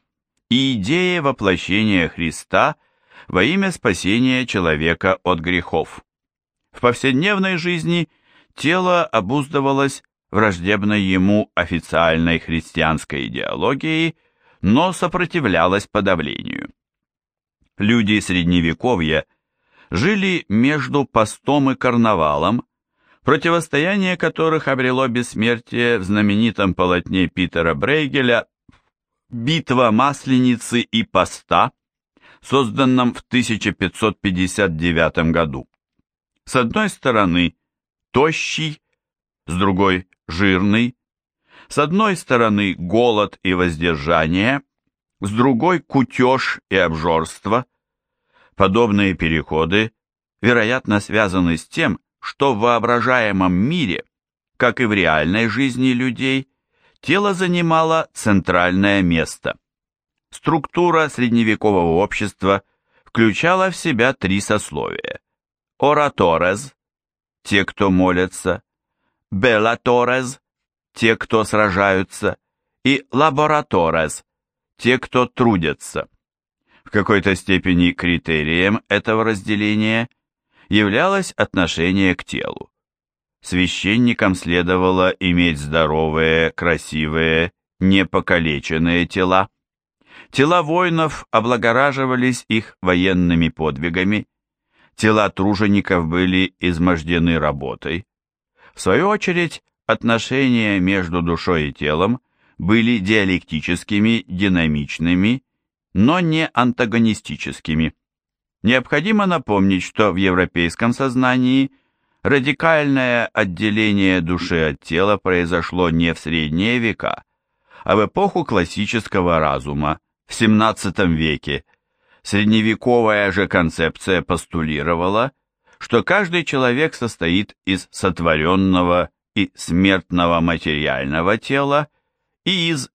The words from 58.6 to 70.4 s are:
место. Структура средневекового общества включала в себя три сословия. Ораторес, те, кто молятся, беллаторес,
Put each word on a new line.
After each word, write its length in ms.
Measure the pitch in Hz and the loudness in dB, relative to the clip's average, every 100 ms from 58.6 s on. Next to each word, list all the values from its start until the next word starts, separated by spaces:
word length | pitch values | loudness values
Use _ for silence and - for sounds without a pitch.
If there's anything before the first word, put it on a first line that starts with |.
| 90 95 101 101 | 2 2 2 2
место. 560 | 87 82 78 - - - _ _ _ _ _ _ _ | 2 0 -2 -6 -10 -10 _ _ _ _ _ _ _
Структура 800 | - - 160 - - 175 165 151 | -8 -2 -2 -2 -2 0 2 -2
средневекового 920 | - 123 117 110 107 107 95 85 82 | -2 0 2 0 0 2 2 2 2
общества 600 | 104 - 101 - 95 98 - _ _ _ _ | 0 -2 -6 -4 -2 -2 -4 _ _ _ _
включала 680 | - 113 95 165 185 190 | 0 2 2 0 2 0
в 40 | 170 | -2
себя 380 | 165 117 123 | -4 0 0
три 280 | 135 92 98 | 0 -2 -2
сословия. 800 | - 104 - 73 50 - - - - _ _ _ _ _ | 0 -2 -2 -8 -8 -8 -10 -14 -18 _ _ _ _ _
Ораторес, 960 | 139 147 143 - 90 80 87 101 139 _ _ _ _ _ _ _ | 2 2 0 2 2 2 0 -2 -8 _ _ _ _ _ _ _
те, 220 | - 101 92 | -2 0 0
кто 260 | - 101 | 0 2
молятся, 720 | 92 92 90 92 - 92 87 - _ _ _ _ _ _ | 4 2 2 -2 -4 -4 -4 -8 _ _ _ _ _ _
беллаторес, 1080 | 98 123 107 113 117 123 123 120 127 127 135 | 0 2 4 2 0 0 2 2 -2 -4 -12